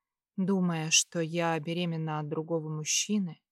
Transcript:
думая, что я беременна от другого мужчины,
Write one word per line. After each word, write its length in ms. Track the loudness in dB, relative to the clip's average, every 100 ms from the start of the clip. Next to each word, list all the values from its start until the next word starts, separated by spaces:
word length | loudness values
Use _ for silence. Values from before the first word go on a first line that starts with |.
| _ _ _ -2
думая, 540 | 2 4 4 2 2
что 300 | 2 2 -2
я 380 | 0 0 2 0
беременна 600 | -2 -2 -2 -2 -2 -4
от 100 | -2
другого 400 | -4 -2 -4 -2
мужчины, 720 | -6 -2 -2 2 0 0 -6 _